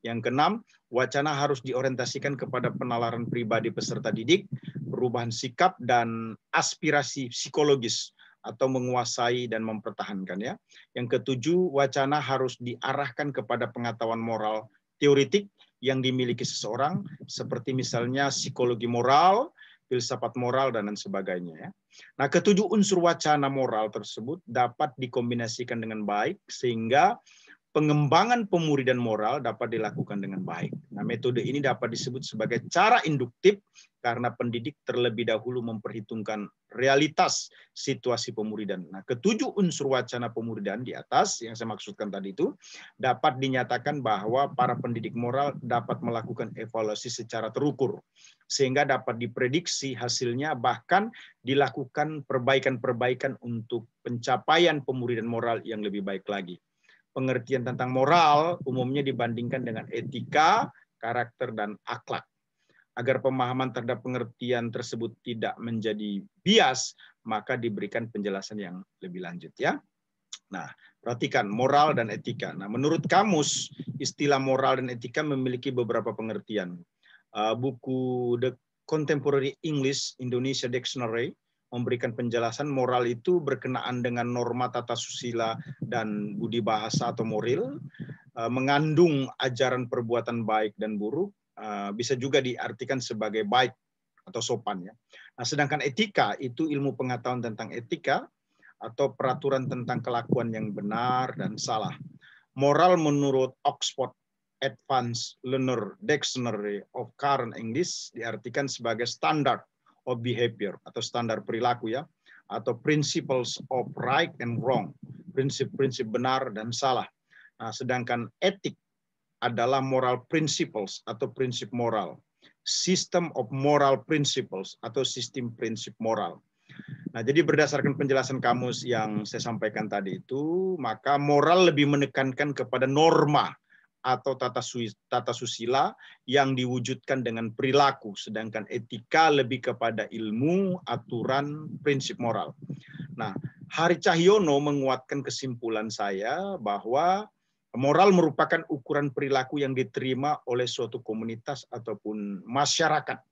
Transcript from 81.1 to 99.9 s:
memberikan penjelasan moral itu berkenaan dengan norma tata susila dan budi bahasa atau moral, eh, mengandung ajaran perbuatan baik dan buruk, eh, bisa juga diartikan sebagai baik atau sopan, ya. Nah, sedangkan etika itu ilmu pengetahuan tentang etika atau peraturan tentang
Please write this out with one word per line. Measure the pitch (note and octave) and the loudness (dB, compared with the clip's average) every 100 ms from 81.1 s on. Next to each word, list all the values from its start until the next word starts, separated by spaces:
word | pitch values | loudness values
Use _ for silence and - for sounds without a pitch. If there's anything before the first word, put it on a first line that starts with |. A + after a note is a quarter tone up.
| A#2 C#3 - _ _ _ | -2 -4 -6 _ _ _
memberikan | B2 A#2 A#2+ A#2+ | -4 -2 -2 -2
penjelasan | A2+ A#2+ A#2 A#2 A2+ D3 | -2 -2 0 0 -2 -2
moral | C3+ B2 B2 A#2+ | 0 2 4 2
itu | A#2+ - F3+ | 0 2 2
berkenaan | C#3+ B2+ B2+ B2+ A#2+ B2 | 2 -2 -2 -4 -2 -2
dengan | B2 A#2+ A#2+ | 0 0 0
norma | A#2+ A#2 A#2+ B2+ | 0 -2 0 -2
tata | A#2+ A#2 | -2 -4
susila | A#2 - - A#2+ A#2 A2+ A2+ - - | -4 -4 -8 -4 -2 -2 -4 -8 -10
dan | A2+ A#2 G#2+ G#2 G#2 G2+ | -4 -4 -2 -4 -4 -6
budi | A2+ A#2 | -2 -2
bahasa | A2 A2 A2 - A#2+ | 0 0 0 -2 -2
atau | A#2 A2+ | -2 -2
moral, | G#2+ A#2 D3 B3+ D4 - - - - _ B2+ | -2 0 0 -2 -8 -14 -14 -14 -14 _ -6
eh, | A#2 | -2
mengandung | B2+ C3 C#3+ D#3 D3+ F3 C#3 C3 - | 0 2 2 4 6 6 6 -2 -4
ajaran | C3 A#2+ B2+ B2+ A#2+ | -4 2 2 2 -2
perbuatan | B2 A2+ A#2+ A#2 A#2 A2 | -4 0 -2 0 -4 0
baik | G#2+ G#2+ G2 | 0 0 -2
dan | G#2+ | -4
buruk, | G#2+ G#2 C#3+ G3+ _ _ - | -2 -2 -2 -4 _ _ -14
eh, | A2 G2+ G2+ | -8 -6 -6
bisa | G#2 A#2+ | -4 -2
juga | C3 C3 C#3 | 0 2 2
diartikan | B2+ A#2+ A#2 A2 B2 C3+ | 0 -6 -8 -8 -4 -4
sebagai | - A2 A2 A2 | -4 -4 -2 -2
baik | G#2 B2 B2+ - _ _ _ _ | 2 2 2 -2 _ _ _ _
atau | - A2+ | -10 -8
sopan, | A2+ A#2 A2+ G2 F2+ | -4 -4 -4 -8 -10
ya. | - _ - - | -20 _ -20 -20
Nah, | - | -8
sedangkan | A#2+ D3 C#3+ D3 | -4 -2 0 0
etika | C#3+ C3 G#3+ D#3+ A2 G2+ | -2 0 0 2 0 0
itu | C3 A#2+ D#3+ | -6 -4 -2
ilmu | C#3+ C#3 | 0 -2
pengetahuan | A#2+ B2+ B2 B2 B2 | -2 -4 -2 -2 -2
tentang | A#2 A2 A2+ | -4 -6 -8
etika | A#2+ A#2 D#3 - D3+ C#4 _ _ _ _ _ | -10 -6 -4 0 0 -2 _ _ _ _ _
atau | A2+ A#2 C#3 | -12 0 -2
peraturan | - C3+ C3+ C#3 C3+ C3 | 2 -2 0 0 0 0
tentang | B2+ A#2+ | -4 -2